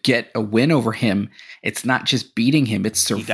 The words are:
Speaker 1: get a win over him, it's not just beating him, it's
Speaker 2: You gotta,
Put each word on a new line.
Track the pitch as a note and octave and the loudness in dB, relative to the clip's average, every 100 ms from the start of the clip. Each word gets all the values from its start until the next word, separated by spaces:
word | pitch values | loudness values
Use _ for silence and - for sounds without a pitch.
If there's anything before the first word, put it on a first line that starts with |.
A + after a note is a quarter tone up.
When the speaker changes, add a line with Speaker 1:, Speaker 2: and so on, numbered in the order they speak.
Speaker 1:
get | - A#2+ - A#2 | 0 0 -2 -6
a | |
win | G#2 A2+ C#3+ | -2 2 2
over | D3+ A2+ | 2 0
him, | G#2+ A#2 G2 G2+ - - - | 0 0 0 -4 -10 -20 -10
it's | - - A#2+ | -8 -4 -2
not | C3 - | -2 0
just | C3 - - | -2 -2 -2
beating | A#2+ D3+ B2 | 2 2 2
him, | G2+ G#2 | 0 -2
it's | - - | 0 -2
Speaker 2:
You | G#2+ | -2
gotta, | A2+ | 0